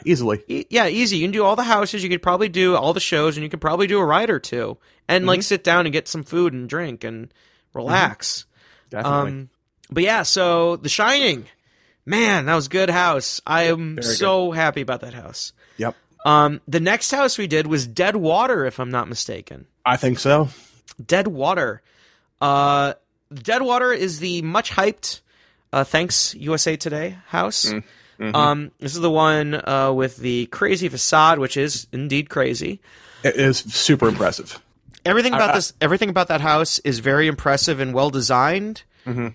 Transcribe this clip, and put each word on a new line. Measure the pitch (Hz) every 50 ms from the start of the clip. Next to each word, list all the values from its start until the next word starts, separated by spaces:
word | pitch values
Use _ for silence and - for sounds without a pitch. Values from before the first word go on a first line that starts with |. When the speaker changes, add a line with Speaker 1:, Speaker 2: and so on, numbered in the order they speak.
| -
Speaker 1:
easily. | 160 175 127 120 110 107 104 -
Speaker 2:
E-, | - - 143 - -
yeah, | - 240 214
easy. | 170 170 226 247 208 196
You | 156 165
can | 190
do | 196 214 208
all | 196 214
the | 226 247
houses. | 233 220 202 208 - - 202 185
You | 180
could | 180 175
probably | - - 180 180 220 208
do | 165 185 185 180 180
all | 120 131 147 175
the | 196
shows, | - - 170 147 151 160 147
and | 151 151
you | 151
could | 175 151
probably | - 156 165 175 202
do | 180 202 202
a | 180
ride | 147 151 190 226 226
or | 180 135
two, | - - 123 120 110 104 117 - _ _ _ _ _
and, | - 175 185 185
like, | 185 185 185
Speaker 1:
Mm-hmm. | 202
Speaker 2:
sit | - 202 180 -
down | 175 170 180 170
and | 156 143
get | 156 - -
some | - 160 143
food | - 160 175 175 165 127
and | 127 123 113
drink | 139 165 170 147 120 - -
and | 113 113 110 117 - _ _ _ _ _ _ _ _ -
relax. | 131 120 139 170 190 175 - - - - - - - - _ _ _ _ _ _ _ _ _
Speaker 1:
Mm-hmm. | -
Definitely. | 107 123 143 143 143 139 139
Speaker 2:
Um, | 135 135 135 - _ _ _ _ _ _ _ _
but | 131 165 180
yeah, | 208 226 214 165
so | - - 196 180 175 170 170 170 170 170
The | - 143 143
Shining, | - - 214 233 277 285 269 214 147 120 110 - _ _ _ _ _ _ _ _ _ _ _
man, | 139 190 220 233 214 202 165 131
that | 147 165
was | 160 135
good | 135 180 190 190 175
house. | 170 180 180 170 151 135 - - - - -
I | - 156 165 170
am | 165 165 165 165 156 156
Speaker 1:
Very | 151 120
good. | - -
Speaker 2:
so | - 196 190 190 185 180 175
happy | 160 160 160 151 - 147
about | 131 131 123 123
that | - 120 120
house. | 120 117 113 - - - - - _ _ _ _
Speaker 1:
Yep. | - 110 117 - - _ _ _ - -
Speaker 2:
Um, | 147 151 147 147 147 147 - -
the | - 139 170
next | 165 185 214 233 - -
house | 262 277 277 254 -
we | - 202
did | 156 151 156 156
was | 151 156 143 127
Dead | 117 110 - 180 202 202
Water, | 214 170 156 165 202 247 262 240 170 135
if | 127 - -
I'm | 127 123
not | 127 123 -
mistaken. | - 117 - - - 101 90 - - - 65 - _ _ _ -
Speaker 1:
I | 127 127
think | 127 - 127 123 -
so. | - 139 147 151 156 135 - - - - _ _ _ - - - 117
Speaker 2:
Dead | - 170 190 196
Water. | 214 165 131 135 165 190 175 139 117 95 - _ _ _ _ _ _ _ _ _ _ _ _
Uh, | 143 143 139 139 143 143 143 143 139 139 - - _ _ _ _ _ _ 147
Dead | 135 - 214 226 254
Water | 269 247 240 247 254 247
is | 240 - 185 190 160 147
the | 180 180 175 170
much | 160 160 175 220 226 -
hyped, | - 196 196 214 214 - - - - - _ _ _ _ _ _ _ _ _ _ -
uh, | 135 139
Thanks | - - 156 175 175 - - - - -
U | - 139 151 160
S | 151 -
A | 165 156
Today | 147 - 165 147 151 160 185 185 185 -
house. | - - 175 180 214 214 - - 208
Speaker 1:
Mm. | - - - - - - _ _ _ -
Mm-hmm. | 110 107 104
Speaker 2:
Um, | 151 147 147 147 147 147 139 - _
this | 143 135 147
is | 170
the | 170 170
one, | 156 156 156 156 156 151 151 147 151 - -
uh, | - 139 135 135 135 131
with | 131 131 127 127
the | - 123 123 120 120 117
crazy | - - - 196 202 196 165 185
facade, | 156 131 123 - - 160 156 156 160 165
which | 147 131 127 -
is | 139 139 147 - - - -
indeed | - 127 143 143 135 143 147 -
crazy. | - 143 131 127 120 113 - - 202 - _ - - - - - - - -
Speaker 1:
It | 143 -
is | 135 135 135 127 -
super | - 107 - - - - 147 131 123
impressive. | 113 101 98 101 85 - - - - - - - _ _ _ _ - - - -
Speaker 2:
Everything | 175 196 233 233 247 247
Speaker 1:
I, |
Speaker 2:
about | 135 - -
Speaker 1:
I | 147
Speaker 2:
this, | 196 170 - - _
everything | 156 147 180 190 226 202
about | 170 185 180 -
that | 165 147
house | 151 156 151 156 160 - - -
is | - 143 127 113
very | 117 139 139 147 156
impressive | 156 147 - - 143 139 139 - 170 151 135
and | 135 131 123
well | 131 139 147
designed. | 135 135 117 120 127 123 131 151 175 196 202 214 214 - - _ _ _ _
Speaker 1:
Mm-hmm. | 127 120 123 120 113